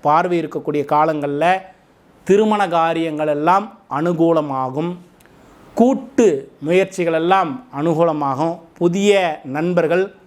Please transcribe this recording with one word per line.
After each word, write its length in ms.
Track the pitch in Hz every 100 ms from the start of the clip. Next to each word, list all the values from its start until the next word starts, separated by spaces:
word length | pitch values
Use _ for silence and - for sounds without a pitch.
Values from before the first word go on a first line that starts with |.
| 151
பார்வை 300 | 156 180 175
இருக்கக்கூடிய 440 | 156 156 143 147 143 151
காலங்கள்ல 500 | 156 156 143 143 165 190 190 - _ _ _ _ -
திருமண 340 | 196 220 214 196 170
காரியங்கள் 540 | 165 165 165 151 151 147
எல்லாம் 280 | 156 190 214 - _ 135
அனுகூலமாகும், 920 | 170 165 165 160 151 135 131 131 170 180 180 _ _ - - - - -
கூட்டு 460 | 240 262 - - 226 139 135 _ 143
முயற்சிகள் 520 | 180 190 185 170 160
எல்லாம் 320 | 170 190 175 127 - 139
அனுகூலமாகும், 760 | 160 156 170 151 143 135 165 175 - -
புதிய 320 | 170 180 202 202 180 151 139 139
நண்பர்கள் 480 | 170 175 160 175 196 -